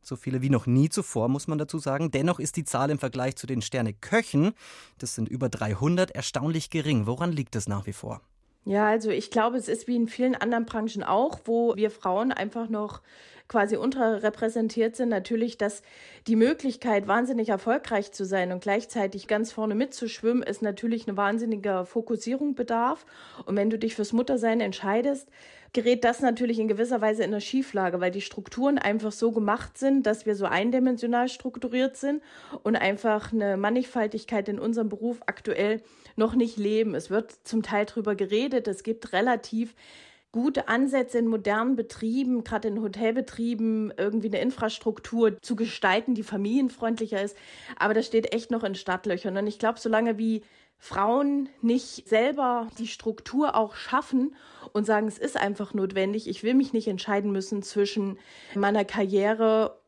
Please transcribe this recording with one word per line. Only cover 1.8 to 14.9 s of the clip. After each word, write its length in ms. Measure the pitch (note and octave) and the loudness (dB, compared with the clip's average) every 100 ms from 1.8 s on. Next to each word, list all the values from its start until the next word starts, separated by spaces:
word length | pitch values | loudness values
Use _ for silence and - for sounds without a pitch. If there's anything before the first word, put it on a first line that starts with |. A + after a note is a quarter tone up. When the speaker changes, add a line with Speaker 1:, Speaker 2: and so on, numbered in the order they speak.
| C#3+ C#3 D#3+ | -2 -2 0
Speaker 1:
Dennoch 280 | - D#3+ F3 | 2 0 0
ist 160 | D3+ - | -2 -4
die 80 | D3+ | -2
Zahl 260 | B2 C#3 | 0 0
im 80 | D3 | 0
Vergleich 360 | C3 B2+ B2+ - | -2 -4 -4 -6
zu 120 | B2+ | -6
den 160 | B2 | -4
Sterne-Köchen, 880 | - B2+ A2+ G#2 - A3 - C#3+ F3+ - - - - _ | -2 -2 -2 -6 0 0 2 2 2 0 -20 -20 -20 _
das 160 | A#2+ - | -10 -4
sind 120 | A2 | -4
über 220 | B2+ B2+ | -2 -4
dreihundert, 640 | - A2 F#2+ D3 F3 F#3 | -2 -4 0 2 2 0
erstaunlich 580 | - - - D3 D#3+ - | -2 -6 -2 -2 -2 -2
gering. 380 | D#3+ D3+ B2+ G#2 | -4 0 0 0
Woran 240 | B2+ E3+ | -2 -2
liegt 240 | D#3 C3 A2+ | -2 -4 -4
es 120 | G2 | -2
nach 200 | G2+ G2 | -4 -4
wie 60 | |
vor? 280 | F#2+ A2 A#2 _ _ _ _ - | -10 -10 -12 _ _ _ _ -2
Speaker 2:
Ja, 220 | G3+ G#3+ | 2 4
also 220 | A3+ A3 | 2 0
ich 200 | D#3+ - | -2 0
glaube, 280 | A#3 A3+ B3 | 0 2 0
es 100 | - | -2
ist 200 | A#3 - | -6 -2
wie 100 | A#3+ | 0
in 100 | A3+ | 0
vielen 280 | - B3+ B3 | 0 0 0
anderen 300 | G#3+ A#3 A#3 | 0 0 -2
Branchen 380 | A3+ A3 G3+ | -4 -4 -4
auch, 380 | - G3 C#4+ - | 0 2 2 -2
wo 320 | - A#3 A#3 G3+ | -2 2 2 2
wir 160 | G#3+ | 0
Frauen 400 | G#3+ F#3 F#3 B3+ | 0 -2 0 0
einfach 380 | - G3+ A#3 A3+ | -2 -4 -6 -4
noch 320 | G#3+ G#3 - _ - - - _ | -4 -4 -10 _ -20 -20 -20 _
quasi 260 | A3+ G3+ G#3+ | 2 2 2
unterrepräsentiert 1200 | B3+ C4 A3+ G#3 G#3+ G#3+ A3+ A3+ A3 A#3 A3+ | 0 2 2 2 0 0 -2 0 -2 2 0